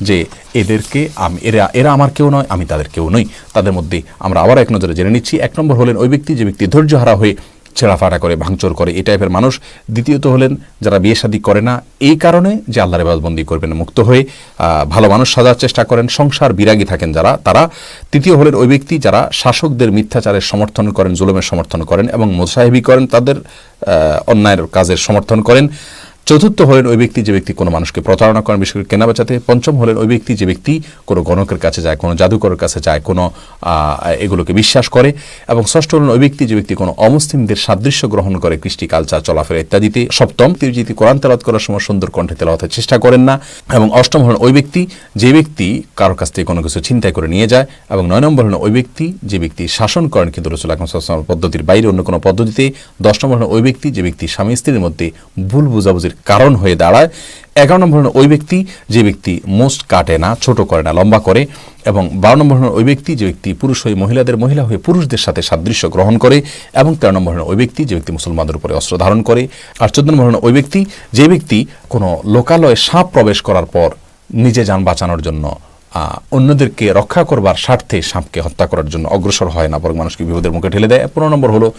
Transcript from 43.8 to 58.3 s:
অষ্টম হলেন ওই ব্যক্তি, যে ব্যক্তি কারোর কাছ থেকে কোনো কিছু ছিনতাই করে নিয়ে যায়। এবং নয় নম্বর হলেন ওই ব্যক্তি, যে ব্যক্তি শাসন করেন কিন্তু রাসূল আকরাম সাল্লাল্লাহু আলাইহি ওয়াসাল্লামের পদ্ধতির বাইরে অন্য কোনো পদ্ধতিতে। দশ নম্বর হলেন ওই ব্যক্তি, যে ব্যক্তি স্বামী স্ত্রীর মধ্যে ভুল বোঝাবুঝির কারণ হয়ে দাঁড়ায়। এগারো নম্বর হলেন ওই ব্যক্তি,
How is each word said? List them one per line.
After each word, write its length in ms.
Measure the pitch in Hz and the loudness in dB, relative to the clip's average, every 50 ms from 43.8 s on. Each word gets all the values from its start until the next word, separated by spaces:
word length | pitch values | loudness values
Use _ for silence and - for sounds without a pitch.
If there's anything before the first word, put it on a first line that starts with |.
| 110 107 | 2 2
অষ্টম 320 | 120 123 127 - - 151 127 | 2 2 2 2 2 2 2
হলেন 140 | 120 110 - | 2 2 2
ওই 120 | 120 127 | 2 2
ব্যক্তি, 360 | 139 143 139 143 - 180 180 180 - - - - - | 4 2 0 0 -2 -4 -4 -4 -8 -16 -20 -14 -4
যে 180 | 101 117 127 143 | 0 2 4 4
ব্যক্তি 500 | 160 156 151 - - 92 95 120 - - - _ | 4 2 0 -4 -4 -4 -2 -4 -6 -8 -10 _
কারোর 200 | - 98 92 90 | 0 0 0 0
কাছ 160 | - - - | -2 -6 -6
থেকে 140 | - 92 85 | -4 -6 -4
কোনো 160 | - 87 85 | -4 -4 -4
কিছু 180 | 80 80 - 87 | -4 -4 -6 -6
ছিনতাই 320 | - - 123 117 101 92 | -4 -2 -2 0 0 -2
করে 160 | - - 82 | -2 -2 -4
নিয়ে 200 | 80 87 98 113 | -2 0 0 2
যায়। 180 | 107 123 127 139 - - - _ - | 2 2 2 2 -2 -8 -18 _ -4
এবং 180 | 98 95 90 | -4 -2 0
নয় 120 | 87 92 120 | 0 2 2
নম্বর 260 | 147 156 151 131 110 | 2 2 2 2 2
হলেন 160 | 101 95 - | 0 0 -2
ওই 100 | - 107 | -2 0
ব্যক্তি, 420 | 113 127 123 - - - 160 170 185 - - | 0 0 -2 -4 -8 -8 -8 -8 -8 -10 -8
যে 160 | 101 104 87 | -6 -6 -4
ব্যক্তি 280 | 85 78 - - 85 | -4 -6 -6 -8 -8
শাসন 400 | 82 - - 110 101 - 175 165 | -8 -4 -2 -2 -2 0 -2 -2
করেন 220 | 151 - 101 87 85 | 0 0 0 0 0
কিন্তু 200 | - 90 82 80 | -4 -8 -8 -6
রাসূল 220 | 80 78 - 80 | -8 -6 -6 -6
আকরাম 140 | 80 85 85 | -6 -6 -6
সাল্লাল্লাহু 280 | 82 - 80 - - 85 | -8 -8 -8 -6 -6 -6
আলাইহি 120 | 80 76 | -6 -4
ওয়াসাল্লামের 120 | - 87 | -4 -4
পদ্ধতির 260 | 80 92 82 78 80 76 | -4 -4 -4 -6 -2 0
বাইরে 240 | 85 95 110 113 | 2 2 4 4
অন্য 160 | 104 95 92 90 | 2 0 0 -2
কোনো 160 | - 90 82 | -2 -4 0
পদ্ধতিতে। 520 | - 95 92 107 117 110 107 131 135 135 135 - - - _ - | 0 0 0 2 -2 -2 -2 -2 -2 -2 -4 -8 -18 -20 _ 0
দশ 240 | 95 107 107 - 139 | 0 0 2 2 0
নম্বর 120 | 135 123 | -2 0
হলেন 140 | 117 113 - | 0 0 0
ওই 100 | 104 113 | 0 2
ব্যক্তি, 300 | 127 131 123 - - 147 | 2 0 0 -2 -6 -6
যে 100 | - 98 | -4 -4
ব্যক্তি 260 | 90 87 78 - - | -4 -4 -4 -6 -8
স্বামী 280 | - - - 98 110 127 | -8 -6 -4 -2 -2 -2
স্ত্রীর 240 | - - 151 135 104 | -2 -2 -2 -2 0
মধ্যে 320 | 90 85 80 - 85 82 - - - _ _ 95 92 | -2 -4 -4 -4 -6 -6 -8 -12 -20 _ _ -8 -6
ভুল 200 | 95 120 147 151 | -2 0 0 0
বোঝাবুঝির 460 | 135 113 107 95 98 90 87 85 82 - - _ | 2 0 0 2 2 0 0 -2 -4 -6 -6 _
কারণ 300 | - 101 107 131 143 131 | 0 2 4 4 4 4
হয়ে 200 | 90 101 92 87 | 4 2 0 2
দাঁড়ায়। 340 | 82 85 87 104 127 160 160 - - - - - - - _ - | 2 2 4 4 4 4 2 -2 -10 -20 -20 -20 -20 -20 _ 2
এগারো 220 | 147 143 139 180 | 2 4 4 4
নম্বর 220 | 185 180 165 147 151 | 4 4 4 4 2
হলেন 120 | 139 120 117 | 2 2 4
ওই 140 | 131 143 | 4 4
ব্যক্তি, 380 | 147 | 4